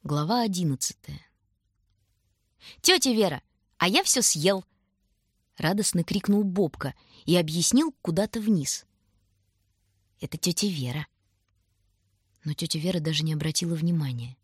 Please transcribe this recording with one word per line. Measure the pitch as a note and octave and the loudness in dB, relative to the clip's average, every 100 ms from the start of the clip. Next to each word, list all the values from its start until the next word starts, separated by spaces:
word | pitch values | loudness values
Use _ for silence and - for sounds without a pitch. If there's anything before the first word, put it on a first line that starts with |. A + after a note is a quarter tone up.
Глава | - D3 D3+ A#3+ | -4 -4 0 0
одиннадцатая. | A#3 F3+ E3+ C3 - - - C#3+ _ _ _ _ _ _ _ _ _ _ _ _ _ _ - - | 0 0 -2 -2 -6 -10 -16 -16 _ _ _ _ _ _ _ _ _ _ _ _ _ _ -20 -2
«Тётя | - F#4 C4+ | 4 4 4
Вера, | A3 G3 D3 _ _ _ _ | 2 2 0 _ _ _ _
а | F3 | 2
я | A3+ | 2
всё | D4 - | 2 2
съел!» | - D#3+ D3 G3 - _ _ _ _ _ _ _ _ - | 2 2 2 2 -4 _ _ _ _ _ _ _ _ -4
радостно | D#3 G3 G3+ F3 | 0 0 0 0
крикнул | E3 - - G3+ | -2 -2 2 2
Бобка | G3+ F#3 E3+ - C#3 - _ - - | 2 0 -2 -2 -8 -8 _ -14 2
и | F3 | 2
объяснил | D#3+ E3 E3 B3 D#4+ - | 2 0 2 4 2 -4
куда-то | - E3 G#3+ A#3 | -4 -2 -2 -2
вниз. | G#3+ G3 C3+ - - _ _ _ _ _ _ _ _ _ _ _ _ _ | 0 2 0 -6 -10 _ _ _ _ _ _ _ _ _ _ _ _ _
«Это | D3 D#3 | -12 -4
тётя | - E3+ G#3 | -2 0 -2
Вера». | E3 B2 C#3 C#3+ _ _ _ _ _ _ _ _ _ _ _ _ _ | -2 -4 -6 -8 _ _ _ _ _ _ _ _ _ _ _ _ _
Но | D#3 | -8
тётя | D3 E3+ E3 | -6 -4 -2
Вера | E3+ F3+ | 0 0
даже | D#3 D#3 | 0 -2
не | D#3 | 0
обратила | D#3 D3+ D#3 E3+ E3 | -2 0 0 0 0
внимания. | E3+ E3+ C#3 B2 A#2+ B2+ | 2 2 0 -4 -8 -14